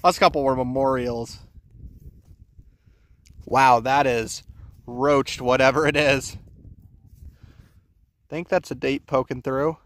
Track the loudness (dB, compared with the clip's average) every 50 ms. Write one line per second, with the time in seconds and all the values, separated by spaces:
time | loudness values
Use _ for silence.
0 | 0 0 2 4 2 2 2 2 0 0 0 0 -2 -4 -2 0 0 0 0 0
1 | -2 -4 -6 -6 -8 -10 -12 -18 -20 -20 _ -20 _ _ -20 -20 -20 -20 -20 -20
2 | -20 -20 -20 -20 _ -20 -20 _ -20 _ _ -20 -20 -20 _ _ _ _ _ _
3 | _ _ _ _ _ -20 -20 -20 -10 -2 2 4 6 6 6 4 4 2 2 2
4 | 2 2 0 0 -2 -6 -10 -14 -16 -20 -20 -20 -20 -20 -20 -20 -18 -12 -6 -2
5 | 0 2 2 2 0 -2 -6 -6 -2 0 2 4 4 4 4 2 0 0 0 0
6 | 2 2 0 0 -2 -8 -14 -16 -20 -20 -20 -20 -20 -20 -20 -20 -20 -20 _ -20
7 | _ -20 -20 -20 -20 -20 -20 _ -20 -20 -20 _ -20 _ _ _ _ _ _ _
8 | _ _ _ _ _ -14 -12 -12 -6 -2 -2 -2 -2 -4 -12 -6 -4 -4 -4 -4
9 | -6 -2 -2 -2 -2 -2 -6 -8 -6 -6 -4 -2 -2 -2 -4 -6 _